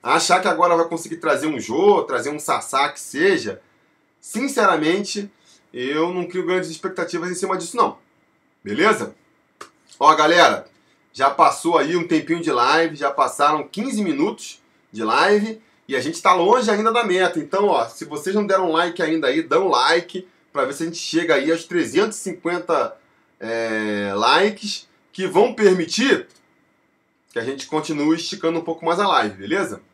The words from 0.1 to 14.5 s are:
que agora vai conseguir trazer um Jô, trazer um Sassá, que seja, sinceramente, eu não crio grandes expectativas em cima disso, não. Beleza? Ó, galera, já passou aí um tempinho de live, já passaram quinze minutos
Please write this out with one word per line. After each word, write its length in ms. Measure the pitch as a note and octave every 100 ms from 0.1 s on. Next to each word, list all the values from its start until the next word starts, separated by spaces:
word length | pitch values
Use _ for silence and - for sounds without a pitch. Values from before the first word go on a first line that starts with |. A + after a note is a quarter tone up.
| D3+ - F3+
que 80 | F#3
agora 280 | E3 F3 E3+
vai 120 | E3
conseguir 300 | E3 - E3
trazer 280 | D#3+ C3+ D3+
um 140 | C3+
Jô, 440 | G#2 C3 G3+ F#3+
trazer 280 | C3+ B2+ B2+
um 80 | D3
Sassá, 500 | - A#2+ - C3 D3
que 100 | -
seja, 640 | - C3+ F#3+ E3+ A2 F#2 _ _ _ _ _ _
sinceramente, 1080 | - G#3+ C4+ B3+ G3 D#3+ D3+ F#3 G3+ G#3 G3+ _ _ _ _
eu 400 | A#2+ B2+ D3 E3+
não 140 | F3+ E3+
crio 200 | F3+ E3+
grandes 260 | F#3 D#3+
expectativas 580 | D#3+ F#3 F#3 E3+ E3+ F3
em 60 | F3
cima 200 | G3 F3
disso, 220 | E3 A#3+
não. 220 | G#3+ - _ _ _ _ _ _
Beleza? 520 | G2+ A2 G3+ F#3 - - _ _ _ _ - _ _ -
Ó, 160 | C#3+ D#3
galera, 520 | D#3 F3 D#3 - - _ _ _ _
já 160 | - C3+
passou 480 | - D#3 - E3+ E3+
aí 180 | F3 F3
um 120 | E3+
tempinho 340 | D#3+ D3 E3+
de 100 | D#3
live, 440 | B2 B2+ D#3 E3 D3+
já 160 | C#3+
passaram 560 | C#3+ B2+ - D3 D3+ -
quinze 360 | G3 C4 G#3+
minutos 560 | F#3+ C#3 F#3 G#3+ -